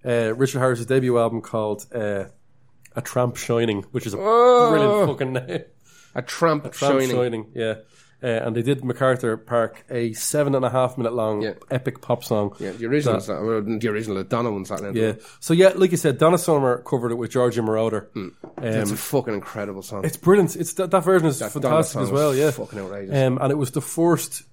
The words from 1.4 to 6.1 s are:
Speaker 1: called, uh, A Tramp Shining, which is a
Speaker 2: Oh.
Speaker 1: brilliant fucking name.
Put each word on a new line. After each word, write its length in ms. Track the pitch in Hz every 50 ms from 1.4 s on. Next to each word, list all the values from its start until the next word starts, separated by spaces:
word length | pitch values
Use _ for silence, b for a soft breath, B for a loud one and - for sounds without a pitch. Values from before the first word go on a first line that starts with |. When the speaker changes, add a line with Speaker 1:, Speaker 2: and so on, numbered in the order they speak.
Speaker 1:
called, 440 | - - - 113 107 107 104 101 - - -
uh, 320 | 120 107 104 101 98 95 - - _ _ _ _ _ _ _ _ _ _ - _
A 60 | -
Tramp 340 | - - - 131 123 123 120
Shining, 460 | - - - 120 117 117 113 104 98 95 -
which 140 | - 127 -
is 60 | 110 101
a 40 | -
Speaker 2:
Oh. 500 | 190 214 226 233 240 247 247 247 240 233
Speaker 1:
brilliant 380 | - - 208 208 208 214 190 147
fucking 240 | 135 127 139 131 131
name. 300 | 127 131 - 175 160 - - _ _ b b b b b b